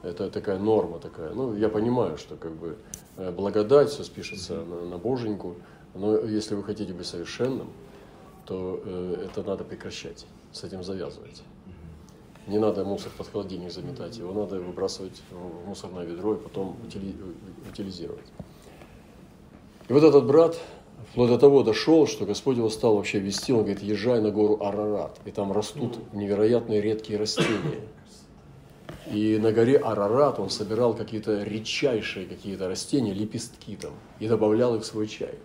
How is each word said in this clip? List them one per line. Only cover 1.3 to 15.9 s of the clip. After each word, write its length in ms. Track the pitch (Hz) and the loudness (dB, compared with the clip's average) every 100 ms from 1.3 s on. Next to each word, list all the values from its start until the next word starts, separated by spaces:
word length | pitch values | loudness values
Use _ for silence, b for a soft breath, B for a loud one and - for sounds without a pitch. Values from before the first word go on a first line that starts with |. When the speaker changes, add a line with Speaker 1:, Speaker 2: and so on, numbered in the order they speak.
Speaker 1:
Ну, 240 | 113 131 104 | -4 -4 0
я 120 | 107 | 2
понимаю, 480 | 107 117 123 95 78 | 2 2 2 0 -2
что 180 | - - | -10 -12
как 160 | 82 | -12
бы, 240 | 80 82 76 B B B - | -10 -10 -10 B B B -10
э, 140 | 92 | -8
благодать, 580 | 87 98 104 104 143 135 | -2 0 2 8 8 8
всё 140 | - | 0
спишется 500 | 92 - - 95 - | -10 -10 -12 -12 -8
Speaker 2:
Мгм. 160 | 85 85 | -8 -8
Speaker 1:
на, 100 | 85 87 | -10 -8
на 80 | 87 | -6
боженьку. 580 | 104 131 113 98 90 87 B B B | -2 -2 -2 -4 -6 -12 B B B
Но 220 | 92 104 107 | -4 0 2
если 360 | 113 107 101 | 2 -2 -2
вы 80 | 101 | -6
хотите 300 | 101 104 95 | -6 -6 -6
быть 140 | 87 85 | -8 -10
совершенным, 640 | 87 85 - 123 123 87 - B B B B B B - | -10 -10 -4 -4 -4 -8 -16 B B B B B B -10
то, 340 | 92 92 90 | -8 -6 -8
э, 420 | 104 90 90 87 95 | -8 -8 -6 -6 -6
это 160 | - 95 | -8 -6
надо 160 | 92 | -6
прекращать, 600 | 87 90 98 - - - - - - | -8 -12 -12 -12 -14 -16 -20 -20 -20
с 120 | - | -16
этим 180 | 87 92 | -12 -12
завязывать. 600 | 90 95 71 - - - - - - | -8 -8 -8 -12 -18 -20 -20 -20 -20
Speaker 2:
Мгм. 880 | 85 80 80 - - - - - | -20 -20 -20 -20 -20 -20 -18 -4
Speaker 1:
Не 40 | 104 | 0
надо 260 | 107 98 | 2 0
мусор 280 | 95 98 95 - | -4 -4 -8 -14
под 120 | - | -8
холодильник 420 | 107 92 92 90 | -8 -8 -10 -10
заметать, 460 | 90 80 - 85 - | -10 -12 -10 -12 -10
его 140 | 87 | -8
надо 260 | 101 101 95 | -6 -4 -6
выбрасывать 640 | 90 87 92 - 95 - - | -8 -4 -4 -4 -12 -14 -18
в, 340 | 90 90 87 | -14 -14 -12
в 40 | 90 | -12
мусорное 360 | 95 - | -12 -12